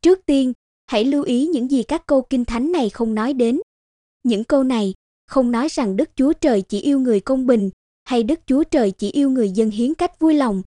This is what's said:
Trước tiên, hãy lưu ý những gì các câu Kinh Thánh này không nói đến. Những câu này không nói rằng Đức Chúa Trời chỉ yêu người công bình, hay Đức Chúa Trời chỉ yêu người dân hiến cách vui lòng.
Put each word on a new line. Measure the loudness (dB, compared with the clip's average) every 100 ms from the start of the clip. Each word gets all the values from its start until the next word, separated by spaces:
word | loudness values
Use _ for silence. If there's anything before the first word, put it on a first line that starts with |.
Trước | 4 2 2
tiên, | 0 0 -4 _ _ _
hãy | 0 0
lưu | 0
ý | 0 -2 0
những | -2 0
gì | -2
các | -2 -6 0
câu | 0
Kinh | 0 -4 -2
Thánh | -4 -2
này | 0 -2
không | -2 -4 -2
nói | -2
đến. | 0 0 0 -6 _ _ _ _ _
Những | -2 -2
câu | 0 0
này | 2 0 -2 -6 _ _ _
không | 0 0
nói | 0 -2
rằng | -2 -2 -2
Đức | -4 0
Chúa | 0
Trời | 2 0 0
chỉ | -2 -4
yêu | -2 0
người | 2 0
công | 0 -2 2
bình, | 2 0 -8 _ _ -4
hay | -2
Đức | 0 -2 0
Chúa | 0
Trời | 2 0 0
chỉ | -2 -4
yêu | 0 0
người | 2 0
dân | 0 -2
hiến | 0 -4
cách | -2 -4 0
vui | 2
lòng. | 2 0 -2 -8